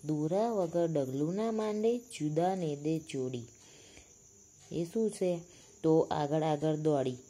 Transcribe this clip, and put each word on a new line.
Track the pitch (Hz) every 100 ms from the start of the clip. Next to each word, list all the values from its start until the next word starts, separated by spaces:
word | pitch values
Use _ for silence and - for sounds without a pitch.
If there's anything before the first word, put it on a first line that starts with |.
દોરા | 147 151 156 190 233
વગર | 214 175 170 170
ડગલું | 151 131 135 151
ના | 190 226
માંડે, | 220 214 214 220 240
જુદા | - - 151 151 175
ને | 190 165 143
દે | 151 160
જોડી." | 160 139 127 127 117 - - - - - - - - - - - -
એ | -
શું | 170 226 220
છે? | 202 180 175 170 - - -
તો | 160 160 160
આગળ | 160 147 156
આગળ | 156 151 156 156
દોડી | 156 143 131 123 -